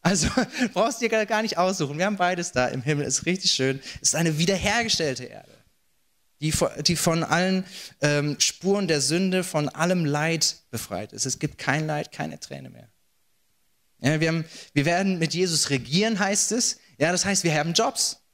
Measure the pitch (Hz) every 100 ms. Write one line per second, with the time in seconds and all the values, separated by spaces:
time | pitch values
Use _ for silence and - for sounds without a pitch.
0 | 175 190 156 - 226 - 247 - 226 269
1 | 233 220 208 220 226 - 185 190 147 147
2 | 190 202 180 180 170 - 127 135 123 147
3 | 135 - - 180 - - 131 135 - -
4 | - 156 165 151 170 190 180 220 226 -
5 | 156 123 123 107 - 110 _ _ _ _
6 | _ _ _ _ 151 151 165 - 151 165
7 | - 165 160 165 185 190 185 - - -
8 | 147 147 147 147 - - 180 202 190 151
9 | 131 165 190 185 180 156 147 - 170 180
10 | 156 147 156 165 - - _ 117 - 92
11 | 104 - 135 - 151 - - 139 156 151
12 | - - 80 - - - 135 - - _
13 | _ _ _ _ _ _ _ _ _ _
14 | 123 156 160 165 156 - - - 143 175
15 | 196 185 160 160 185 160 - 139 117 156
16 | 220 214 196 202 - 220 - - _ _
17 | 151 180 190 190 170 156 165 170 233 -
18 | - - _